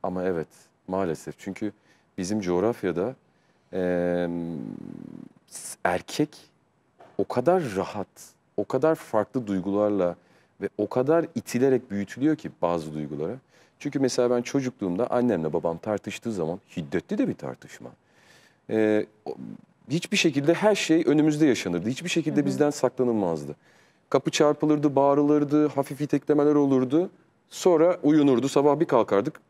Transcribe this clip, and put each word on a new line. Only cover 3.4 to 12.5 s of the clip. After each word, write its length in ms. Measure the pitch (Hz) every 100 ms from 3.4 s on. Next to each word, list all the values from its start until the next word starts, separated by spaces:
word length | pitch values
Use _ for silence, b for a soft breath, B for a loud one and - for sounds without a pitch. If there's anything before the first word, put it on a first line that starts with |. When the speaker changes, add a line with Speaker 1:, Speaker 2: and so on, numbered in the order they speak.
| _ _ _
Speaker 1:
em, 580 | 92 92 87 87 87 87 87 85 80 55 50 50 50 50 50 - _ _
s-, 300 | - - -
erkek 460 | 90 90 - - 151 - - _ _ _ _ _ - -
o 80 | 98
kadar 380 | - 127 185 147 95
rahat, 320 | 87 104 95 - - _ _ -
o 80 | 104
kadar 300 | 131 151 160
farklı 520 | - 110 101 135 107
duygularla 680 | 95 90 98 104 104 90 85 b b b b
ve 80 | 98 -
o 120 | 104
kadar 360 | 123 131 165 160 -
itilerek 560 | - 123 135 127 120
büyütülüyor 440 | 101 98 - 143 151
ki 160 | -